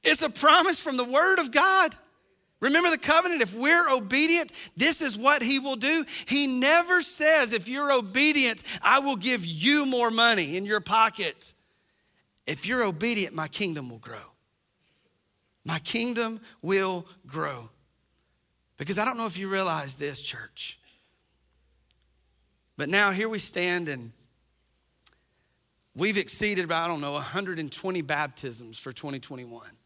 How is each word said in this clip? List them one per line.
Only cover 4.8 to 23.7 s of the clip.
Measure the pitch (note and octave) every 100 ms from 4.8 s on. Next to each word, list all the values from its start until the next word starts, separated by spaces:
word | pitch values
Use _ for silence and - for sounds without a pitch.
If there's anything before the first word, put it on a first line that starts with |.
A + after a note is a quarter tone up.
| C#4+ D#4+
is | C#4+ G#3
what | C4 D4
he | A#3+ C4+
will | C4+ C4
do. | C4 D#4+ D4 - -
He | C#4 C#4
never | B3+ C4+ E4 F4 F4+
says, | D4 - D4+ D#4+ A#3+
"If | A3+ F3+
you're | C4+ C#4+
obedient, | C4+ G3+ A#3 D4+ D4 B3+ A3 - -
I | - C4+
will | C#4 A#3+
give | G#3+ A#3+ E3
you | D#3 G#3 D4 C#4
more | B3 A#3
money | A3+ A#3 G#3+ D3+ F3
in | G3+
your | G#3+
pocket." | E3 A3 A3 - F3 - - - _ _ _ _ _ _ _ _ -
If | D3 F3
you're | B3+
obedient, | G#3+ D#3 A3+ A3 F3 D#3+
my | D#3
kingdom | - G3+ D3 B2+
will | A2+
grow. | A2+ A2 - _ _ _ _ _ _ _ _ _ _ _ _ _ -
My | E3
kingdom | - A#3 A#3+ A#3 A3+ A3 - _
will | D#3+ G3 F#3+ F3+ E3 - C3+
grow. | D3 D3+ B2+ A2+ _ _ _ _ _ _ _ _ _ _ _
Because | D3 G3
I | A3+
don't | A#3+
know | A3+
if | E3+
you | G3
realize | F#3+ F#3+ D#3+ C#3 C3
this, | C#3+ C3+
church, | - - - - - - _ _ _ _ _ _ _ _ _ _ _ _ _ _ _ _ _ _ _ -
but | D3
now | G3 G3+
here | F#3+ A3
we | G#3+
stand | - F3+ F3+